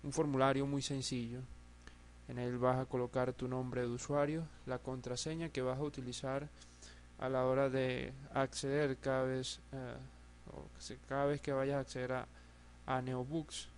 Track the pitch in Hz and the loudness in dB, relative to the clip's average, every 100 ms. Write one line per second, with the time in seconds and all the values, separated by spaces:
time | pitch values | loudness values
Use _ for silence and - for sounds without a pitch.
0 | 147 143 151 135 135 135 139 143 135 139 | 0 2 4 6 6 6 2 0 0 -2
1 | 127 127 117 123 127 - - - - - | -2 -2 -4 -6 -10 -14 -18 -18 -18 -18
2 | - - - 123 123 123 127 127 131 127 | -18 -16 -8 -2 0 4 6 6 2 0
3 | 123 131 127 127 127 127 127 120 123 120 | 2 2 2 0 -2 0 0 0 0 -2
4 | - 143 147 160 160 - - 127 - 131 | 0 2 4 2 -4 -8 -6 -6 -4 -6
5 | 120 123 156 160 165 135 127 131 147 139 | -4 -4 -2 -2 -2 0 0 0 -2 -2
6 | 123 120 131 135 151 - - - - - | -6 -4 -2 -2 -4 -12 -18 -16 -16 -16
7 | - - 131 131 127 131 139 135 131 127 | -18 -4 0 4 4 6 6 4 2 0
8 | 131 135 139 135 135 - 139 143 147 131 | -2 -8 -4 0 0 0 0 4 4 2
9 | 135 131 131 131 127 - - 135 123 123 | 2 2 2 0 -2 -6 -8 -8 -6 -8
10 | 131 - - - - - - - - 127 | -12 -16 -20 -18 -14 -12 -12 -12 -12 -12
11 | - 135 143 147 - 135 135 139 135 127 | -2 2 4 2 0 2 2 0 -2 -4
12 | 127 127 - - - - - - - 131 | -2 -2 -4 -12 -20 -20 -20 -12 0 0
13 | 127 127 127 160 151 - - | 2 -2 0 -2 -2 -8 -10